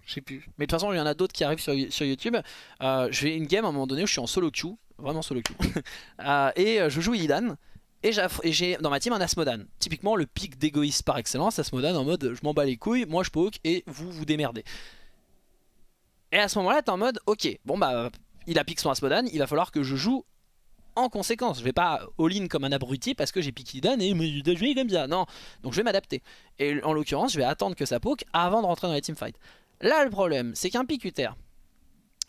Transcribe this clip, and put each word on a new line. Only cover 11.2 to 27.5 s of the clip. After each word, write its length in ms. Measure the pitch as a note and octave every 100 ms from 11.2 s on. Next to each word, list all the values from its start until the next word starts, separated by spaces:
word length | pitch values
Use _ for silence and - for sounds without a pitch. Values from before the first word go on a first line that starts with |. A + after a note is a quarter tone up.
| - C3 G3 F#3+
Asmodan 360 | C#3+ B2+ D3 E3+
en 100 | C3+
mode, 280 | E3+ C3
je 60 | A#2+
m'en 100 | D3
bats 120 | D3+ C#3
les 120 | A#2+
couilles, 280 | G#3+ B3 F3
moi 180 | E3
je 60 | F#3
poke 260 | D#3 G3 -
et 200 | D#3+ E3 -
vous 240 | C#3 F3
vous 160 | E3 D3+
démerdez. 380 | D3+ C3+ A#2 - - - - - - _ _ _ _ _ _ - _ _ _ -
Et 60 | F3+
à 100 | G3+
ce 100 | G#3
moment-là, 220 | F#3 C#4+
t'es 80 | A#3
en 80 | F#3
mode, 220 | B3 A3 -
ok, 340 | G#3+ C#3+ - -
bon 120 | F#3
bah, 320 | D3+ B2 A#2+ - - - -
il 100 | D#3+
a 60 |
pique 160 | C#3+ E3
son 100 | D3+
Asmodan, 360 | C3 C3+ F3+ B3
il 80 | D#3
va 80 | C3+
falloir 240 | D3+ F3+
que 120 | D3+
je 120 | C3 C3+
joue 300 | G3 C4 - _ _ _ _ - - A3+
en 140 | B3+
conséquence. 500 | G#3 F#3 A3+ A#3+ B2+
Je 40 |
vais 100 | A#2+
pas 280 | D3 F3 D3 - -
all-in 280 | D#3+ G3 F#3
comme 160 | D3
un 80 | C#3
abruti 440 | C#3 B2+ C3+ B3 C#4
parce 160 | C#3
que 100 | F#3+
j'ai 100 | C#3+
pique 220 | C3 B2
Illidan 260 | C3 F3 C4
et 140 | F#3+
mais 140 | F3 D#3+
il 220 | C#3+ C#3+
a 60 | E3+
joué 200 | B3 C4
comme 140 | B3
ça. 180 | F3 C3+
Non, 180 | F3+ F3 - - -
donc 100 | B2
je 40 | A#2
vais 60 |
m'adapter. 380 | A3+ G3 - C3+ - - - -
Et 260 | C#3+ D3
en 100 | D#3
l'occurrence, 400 | D#3 D3 C#3+ B3+
je 40 | D3+
vais 80 |
attendre 300 | B2+